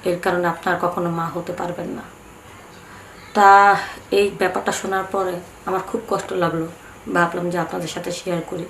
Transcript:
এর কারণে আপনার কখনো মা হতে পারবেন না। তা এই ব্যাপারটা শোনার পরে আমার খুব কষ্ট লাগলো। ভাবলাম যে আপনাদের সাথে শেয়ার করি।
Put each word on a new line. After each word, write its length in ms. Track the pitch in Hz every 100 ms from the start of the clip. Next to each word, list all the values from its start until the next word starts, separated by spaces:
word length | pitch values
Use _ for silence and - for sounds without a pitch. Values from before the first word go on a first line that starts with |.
| 185
এর 140 | 175
কারণে 280 | 185 175 175
আপনার 320 | 170 190 175
কখনো 280 | 175 175 175
মা 160 | 165 165
হতে 280 | 175 170
পারবেন 340 | 175 - - 175
না। 140 | - - - - - - - - - - - - - -
তা 440 | - 196 196 202 190 - - -
এই 200 | 196 202 170
ব্যাপারটা 340 | 185 196 208
শোনার 320 | - - 190 185
পরে 200 | 196 185 175 - - -
আমার 160 | 185 -
খুব 140 | 226 -
কষ্ট 240 | 190 -
লাগলো। 340 | 190 170 160 165 - - - -
ভাবলাম 360 | 180 170 175 175
যে 100 | 175
আপনাদের 280 | 160 - 160
সাথে 240 | - 170
শেয়ার 300 | 175 - 175
করি। 240 | 160 175 -